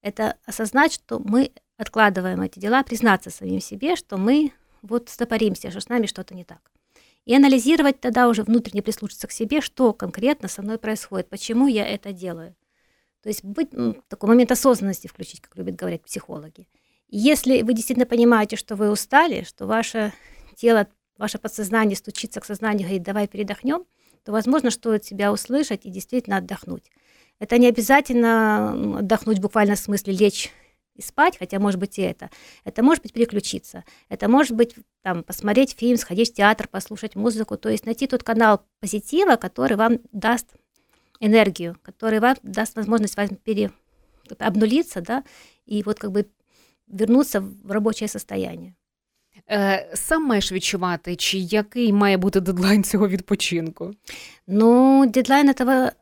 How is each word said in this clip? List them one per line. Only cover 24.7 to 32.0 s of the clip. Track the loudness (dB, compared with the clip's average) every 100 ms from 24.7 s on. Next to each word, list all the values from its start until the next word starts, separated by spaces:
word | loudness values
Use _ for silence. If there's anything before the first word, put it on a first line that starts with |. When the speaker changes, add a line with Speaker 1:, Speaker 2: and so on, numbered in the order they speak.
Speaker 1:
стоит | -2 -2 -2
себя | -4 -4 -2
услышать | -2 -2 -2 -2 -6 -10
и |
действительно | -16 -6 -6 -2 -6
отдохнуть. | -4 -14 -12 -14 _ _ _ _ _ _
Это | 0 6
не | 6
обязательно, | 4 4 2 4 2 2 4 2 0 -2
м, | -4 -4 -4
отдохнуть | -2 -2 0 -2
в |
буквальном | 0 0 2 0
смысле, | -2 -6 -4
лечь | 2 2 2 -12 _ _ _ _ _
и |
спать, | -12 0 0 0
хотя, | -8 -2
может | 0 -2
быть, | -6
и | -4